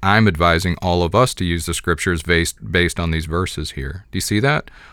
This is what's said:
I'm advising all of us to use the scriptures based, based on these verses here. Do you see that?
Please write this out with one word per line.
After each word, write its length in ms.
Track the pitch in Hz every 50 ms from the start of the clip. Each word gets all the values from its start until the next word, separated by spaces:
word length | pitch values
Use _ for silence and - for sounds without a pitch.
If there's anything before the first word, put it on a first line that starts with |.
I'm 240 | - 98 101 110 110
advising 500 | 104 82 78 87 85 82 85 92 90 85 -
all 220 | - 92 87 87
of 120 | 87 82 80
us 200 | 110 127 127 -
to 100 | - 92
use 220 | 87 85 85 82
the 80 | - 82
scriptures 480 | - - 90 85 - - 95 87 82
based, 500 | - 87 87 85 85 - - - - 107
based 260 | 95 90 87 85 - -
on 120 | 87 82
these 160 | 80 80 76
verses 460 | 78 80 87 92 85 - - 76 -
here. 340 | - - 67 65 65 95 - _
Do 60 | -
you 40 | 92
see 200 | - - 104 104
that? 300 | 117 139 151 - - - - - - -